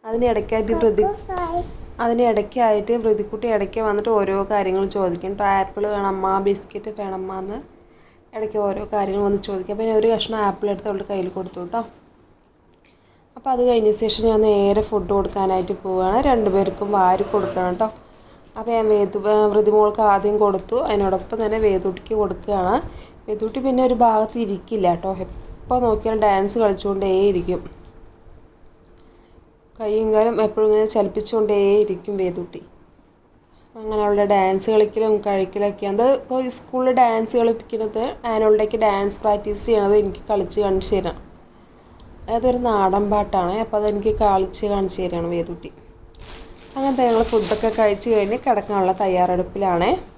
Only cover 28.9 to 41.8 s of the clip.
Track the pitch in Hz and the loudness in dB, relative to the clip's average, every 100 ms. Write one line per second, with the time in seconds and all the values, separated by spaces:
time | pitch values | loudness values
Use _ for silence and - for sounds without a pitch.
28.9 | - - - _ - _ _ _ - 214 | -20 -20 -20 _ -20 _ _ _ -8 -2
29.9 | 214 220 214 226 226 214 214 214 214 214 | 0 2 4 4 2 0 2 4 4 4
30.9 | 220 196 214 208 226 214 208 196 208 208 | 2 0 -2 -2 0 2 2 4 4 2
31.9 | 180 - 202 185 175 175 - - - _ | -2 -6 -4 -4 -4 -10 -14 -18 -20 _
32.9 | _ _ _ _ _ _ _ _ 233 214 | _ _ _ _ _ _ _ _ -12 -4
33.9 | 214 208 202 202 202 190 190 196 220 214 | -2 2 2 4 4 4 2 2 2 2
34.9 | 214 220 214 208 196 190 202 202 202 202 | 2 0 0 0 -2 -2 -2 -2 -2 -4
35.9 | 202 247 269 - 254 254 - - 254 254 | 2 2 2 0 -4 -2 -4 -4 0 2
36.9 | 254 240 226 220 240 226 226 - 220 220 | 4 4 2 0 0 0 0 -6 -6 -6
37.9 | 220 254 - 240 220 220 214 214 220 220 | -4 -6 -6 -4 0 4 4 2 2 2
38.9 | 196 196 196 214 208 208 208 - 220 196 | 2 -2 -2 0 0 -2 -4 0 2 4
39.9 | 208 202 180 - 208 175 - 202 190 - | 2 2 -6 -4 -2 0 0 0 0 0
40.9 | 196 175 - - - - - - - | -2 -2 -10 -18 -20 -20 -20 -20 -20